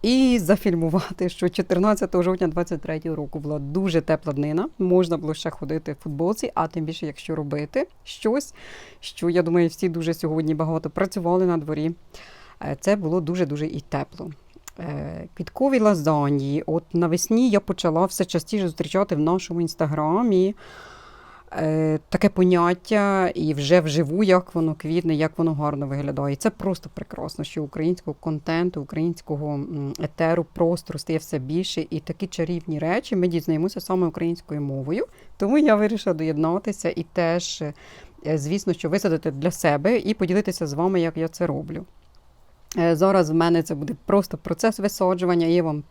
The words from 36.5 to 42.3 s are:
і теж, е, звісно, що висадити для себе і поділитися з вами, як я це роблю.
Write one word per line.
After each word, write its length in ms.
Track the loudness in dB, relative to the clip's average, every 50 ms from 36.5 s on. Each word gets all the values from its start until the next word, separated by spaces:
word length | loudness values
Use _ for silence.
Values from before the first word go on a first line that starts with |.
| 0 -2 -2 -4 -8 -4 -4 -4 -4
і 100 | -4 -8 -4 -2
теж, 480 | 0 0 2 0 0 -2 -4 -8 -6
е, 120 | -8 -8 -8 -12 -18 -20 -20 -20 -20 -20 -20 -12 -4 -2 -2 -2
звісно, 360 | 0 -2 -2 -2 0 -2 -2
що 160 | -2 0 0
висадити 420 | 0 0 2 2 0 0 0 -4
для 200 | -4 0 -2 -2
себе 460 | -2 2 2 2 2 4 2 2 2 2
і 160 | 0 -2 -2
поділитися 540 | 0 0 0 0 0 0 -2 -4 -4 -4 -4
з 60 | -2
вами, 280 | 0 0 2 2 2
як 160 | 0 0 -2 -4
я 100 | -6 -6
це 200 | -4 -4 -4 -2
роблю. 380 | -2 -4 -6 -8 -10 -10 -12 -12 _ -20 _ -20 _ -20 _ -20